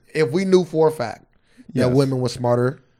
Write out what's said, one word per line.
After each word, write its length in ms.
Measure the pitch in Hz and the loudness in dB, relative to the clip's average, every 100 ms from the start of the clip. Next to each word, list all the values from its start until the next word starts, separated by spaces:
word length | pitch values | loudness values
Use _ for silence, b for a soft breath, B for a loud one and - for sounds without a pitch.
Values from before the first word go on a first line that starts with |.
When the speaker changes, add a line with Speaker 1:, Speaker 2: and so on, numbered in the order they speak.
| _ | _
Speaker 1:
if 160 | - 156 | -2 -2
we 140 | 160 | -2
knew 200 | 190 185 | 0 0
for 240 | 170 156 160 | 0 0 0
a 40 | |
fact 320 | 156 113 - _ _ b b b | 0 -8 -10 _ _ b b b
that 120 | 127 127 | -2 2
Speaker 2:
Yes. 60 | |
Speaker 1:
women 260 | 127 135 131 | 2 2 0
were 80 | 123 | -4
smarter 520 | 131 123 123 123 151 _ _ | -2 0 2 0 -4 _ _